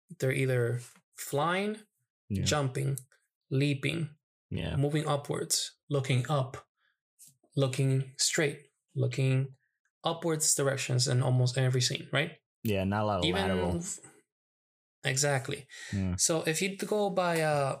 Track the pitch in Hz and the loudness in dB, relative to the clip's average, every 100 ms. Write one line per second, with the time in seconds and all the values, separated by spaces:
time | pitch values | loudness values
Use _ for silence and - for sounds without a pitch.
0 | _ 170 131 135 131 127 117 123 - - | _ -4 -2 0 2 2 0 -2 -6 -20
1 | _ - - 139 160 185 208 220 - _ | _ -14 -4 -2 0 0 -2 -6 -12 _
2 | _ _ - 98 92 147 135 135 135 135 | _ _ -6 -2 0 2 0 -2 -2 -4
3 | - _ _ _ _ 135 147 139 139 165 | -8 _ _ _ _ 0 0 0 -2 -2
4 | 151 - _ _ _ - - 143 143 151 | -6 -8 _ _ _ -6 -2 0 2 0
5 | 147 143 - - - - - - - 143 | 0 -2 -2 -4 -2 -2 -4 -10 -4 -2
6 | 127 123 - 147 123 - - _ _ _ | 2 0 2 0 0 -6 -18 _ _ _
7 | _ _ - _ _ - 135 127 135 131 | _ _ -20 _ _ 0 0 2 2 2
8 | 131 - - - 151 - - _ _ 139 | -2 -2 0 2 0 -2 -14 _ _ -2
9 | 123 123 131 131 135 - _ _ _ _ | -2 2 2 2 0 -8 _ _ _ _
10 | 160 165 170 156 - - 139 127 - 127 | -4 -2 -2 0 2 2 2 0 0 0
11 | 123 123 127 127 123 135 127 127 123 127 | 2 2 4 4 4 2 2 2 0 -2
12 | - 135 170 - _ _ 113 98 95 104 | -2 -2 -2 -6 _ _ -2 0 2 2
13 | 107 98 - 92 95 92 90 87 87 - | 0 2 0 0 0 0 0 -2 -4 -10
14 | - - _ _ _ _ _ _ _ _ | -14 -20 _ _ _ _ _ _ _ _
15 | 139 131 147 135 - - - - - 101 | -2 0 2 0 -2 -8 -10 -16 -6 -2
16 | 92 90 - 160 160 156 190 196 208 214 | -2 0 0 0 0 0 -2 -4 -2 0
17 | 202 185 180 165 156 147 135 - | 0 0 0 2 2 2 0 -2